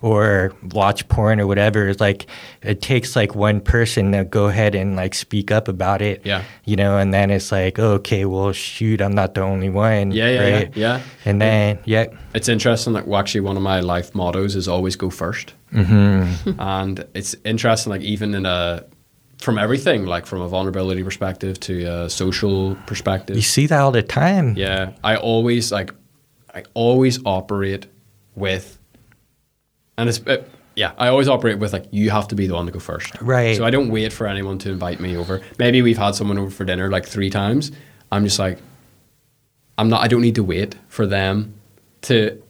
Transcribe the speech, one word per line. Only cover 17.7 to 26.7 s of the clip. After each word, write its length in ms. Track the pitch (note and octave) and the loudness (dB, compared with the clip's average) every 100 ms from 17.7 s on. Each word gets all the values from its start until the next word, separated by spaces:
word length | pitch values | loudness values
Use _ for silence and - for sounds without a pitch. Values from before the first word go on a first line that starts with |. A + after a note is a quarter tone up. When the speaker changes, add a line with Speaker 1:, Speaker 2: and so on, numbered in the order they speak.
| A2+ - | 2 0
Speaker 2:
like, 100 | G2 | -6
even 320 | D2 G#2 G#2+ G2+ | -4 -4 -2 -2
in 100 | F#2+ | -2
a, 380 | F2+ F2 E2+ - _ _ _ _ _ | 0 -2 -4 -10 _ _ _ _ _
from 200 | - A2 | -2 0
everything, 480 | G#2+ C3+ C#3+ C3 F#2+ | 0 0 2 0 0
like, 200 | F2 - | -4 -4
from 160 | F#2+ | -6
a 80 | F2+ | -4
vulnerability 520 | F#2 F#2+ F#2 F#2 F#2 | -2 -2 -2 -2 -2
perspective 600 | F#2 F#2+ G2 F#2 F#2+ F#2 | -4 -6 -6 -4 -8 -8
to 240 | - F2+ F2 | -6 -6 -4
a 240 | E2+ E2+ | -4 -6
social 680 | - F#2 F#2 G#2 G2 F#2+ F#2+ - | -2 -2 0 0 0 -2 -4 -8
perspective. 500 | G#2 - F#2+ - G2 | -6 -2 -2 -2 -2
Speaker 1:
You 40 | |
see 260 | G#2+ - D3 | 0 2 4
that 120 | D#3 | 4
all 120 | C#3 | 4
the 120 | B2 | 2
time. 520 | G#2+ - D#3 G3 C#3+ G2 | 0 0 2 2 2 0
Speaker 2:
Yeah. 320 | F#2+ F#2+ F#2+ - | 0 -2 -4 -4
I 140 | G#2+ A2 | 0 0
always, 560 | A2+ A2+ A#2 A#2+ A2+ | 2 2 2 0 0
like, 220 | G2+ F#2 - _ _ _ _ _ | -4 -4 -10 _ _ _ _ _
I 100 | - - | -18 -12